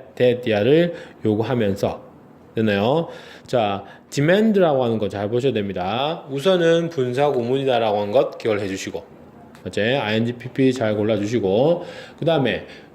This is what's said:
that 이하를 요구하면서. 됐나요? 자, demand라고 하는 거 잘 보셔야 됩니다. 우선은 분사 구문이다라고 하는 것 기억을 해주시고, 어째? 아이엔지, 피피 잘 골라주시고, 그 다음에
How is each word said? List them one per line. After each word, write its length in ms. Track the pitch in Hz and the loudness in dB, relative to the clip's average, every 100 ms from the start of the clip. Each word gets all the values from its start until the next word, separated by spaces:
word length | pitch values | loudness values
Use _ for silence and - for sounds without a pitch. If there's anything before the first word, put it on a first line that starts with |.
| - - | -14 2
that 320 | 123 117 113 | 2 2 0
이하를 460 | 104 107 156 170 - - - 110 | 2 4 4 4 -2 -14 -4 -2
요구하면서. 800 | 107 113 123 104 95 110 - - - - - - - | 0 0 0 0 0 -2 -4 -14 -20 -20 -20 -10 -2
됐나요? 520 | 110 101 104 156 165 - - - - | 0 2 2 2 -2 -10 -18 -20 -4
자, 360 | 123 104 98 - - - | 0 0 -2 -8 -20 -10
demand라고 720 | - 147 190 220 202 175 139 | -2 2 4 4 4 4 2
하는 160 | 123 113 | 0 0
거 100 | 101 | -2
잘 200 | 98 101 | -4 -2
보셔야 220 | 120 135 | 0 0
됩니다. 760 | 110 101 92 90 113 143 165 147 | -2 -4 -4 -4 -2 -4 -6 -8
우선은 600 | 135 180 180 165 165 170 | -2 2 4 4 2 0
분사 420 | 151 127 123 147 | -2 -2 0 0
구문이다라고 680 | 131 117 135 135 120 113 104 | 0 0 0 2 2 2 0
하는 120 | 104 | 2
것 260 | 117 139 - | 2 0 -2
기억을 220 | 120 101 | -2 -2
해주시고, 420 | 101 95 - 90 - - - - - - 92 | -2 -6 -8 -10 -14 -20 -20 -20 -20 -14 -8
어째? 300 | 101 107 139 | -2 0 0
아이엔지, 380 | 107 110 117 | 0 0 -2
피피 400 | 120 127 - 131 | -6 -10 0 2
잘 220 | 127 110 107 | 2 0 0
골라주시고, 880 | 107 107 104 117 98 101 143 170 - - - - | 0 0 0 0 2 2 2 0 -4 -16 -18 -6
그 60 | 147 | 0
다음에 420 | 160 123 90 - - - | 0 0 -2 -8 -18 -20